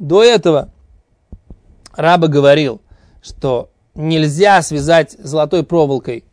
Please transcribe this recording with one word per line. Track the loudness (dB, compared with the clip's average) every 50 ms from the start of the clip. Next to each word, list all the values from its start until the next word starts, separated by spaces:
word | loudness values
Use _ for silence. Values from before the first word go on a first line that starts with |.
До | -6 0 2 2 4
этого | 4 2 2 2 0 0 0 -2 -6 -14 _ _ _ _ _ _ _ _ _ _ _ -20 -20 _ -20 -20 _ _ _ _ _ _ -20 _
Раба | -4 0 0 2 2 2 0
говорил, | 0 2 4 4 4 4 2 -2 -6 -10 _ _ _ _ _ _ _ _ -20
что | -20 -14 -8 -6 -4 -4 -4 -6 -10 _ _ _ _ -14
нельзя | -8 -6 -4 -2 -2 -2 -2 0 0 2 4 4 2
связать | 0 -2 -6 -6 -2 0 2 2 0 -2 -6 -20
золотой | -14 -6 -4 -4 -2 -2 -2 -4 -4
проволокой | -2 0 0 0 0 -2 -4 -6 -8 -12 -12 -14 _